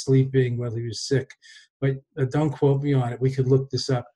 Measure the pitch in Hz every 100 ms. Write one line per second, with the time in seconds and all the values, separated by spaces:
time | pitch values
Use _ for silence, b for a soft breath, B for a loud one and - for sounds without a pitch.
0 | - 135 131 135 127 120 120 113 117 107
1 | - 131 101 - B B B _ 139 135
2 | - - 127 147 151 139 143 139 143 139
3 | 120 120 131 135 123 135 135 123 - 127
4 | -